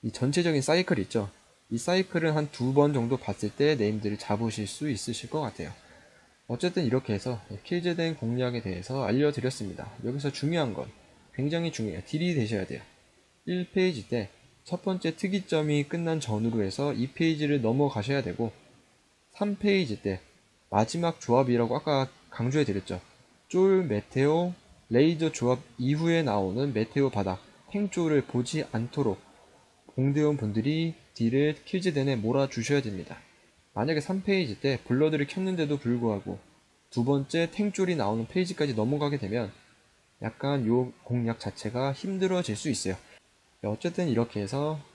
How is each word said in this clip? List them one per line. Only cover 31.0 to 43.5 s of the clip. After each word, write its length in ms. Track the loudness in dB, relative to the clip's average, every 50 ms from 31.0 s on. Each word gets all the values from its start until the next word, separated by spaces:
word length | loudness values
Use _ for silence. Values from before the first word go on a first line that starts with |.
| -16 _ _
딜을 500 | 0 0 2 4 4 4 2 0 -2 -8
킬제된에 520 | -4 -4 -2 0 0 0 2 2 2 2
몰아주셔야 640 | 2 2 2 2 2 2 0 -2 -4 0 2 2 2
됩니다. 340 | 2 0 -6 -8 -8 -10 -14 -16 -16 -20 _ _ _ _ _ _ _ _
만약에 300 | _ -2 0 0 0 0
삼 200 | 0 -2 -4 -2
페이지 380 | 0 2 2 2 2 0 -4 -2
때 200 | 0 0 0 0 0
블러드를 440 | 0 2 4 4 4 4 2 -2 -2
켰는데도 500 | -2 -4 -2 -2 0 0 0 0 0 -2
불구하고 600 | 0 0 0 2 2 0 -2 -2 -4 -6 -8 -8 -10 -20 _ _ _ _ _ _ _ _
두 160 | -2 0 2
번째 440 | 2 2 2 0 0 0 0 0 0
탱쫄이 460 | 0 -2 -2 -2 0 0 0 0 2
나오는 300 | 0 0 0 0 -2 -2
페이지까지 480 | -2 -2 -2 -2 -2 -2 -2 -2 0 0
넘어가게 420 | 0 0 0 0 0 0 -2 -2
되면 340 | -2 -4 -2 -2 -4 -4 -4 -8 -16 _ _ _ _ _ _ _ _ _ _ _ _
약간 460 | -8 -8 -8 -4 -4 -2 -2 0 2
요 260 | 2 2 2 2 0 -6 _ _
공략 360 | -4 -2 0 0 -2 -4 -4
자체가 520 | -6 -10 -10 -6 -8 -6 -4 -2 -2 -2 -4
힘들어질 600 | -4 -6 -6 -2 -2 0 0 0 0 0 -2 -6
수 140 | -4 -2 -4
있어요. 280 | -4 -2 -2 -4 -6 -6 -8 -20 -20 -20 _ _ _ _ _ _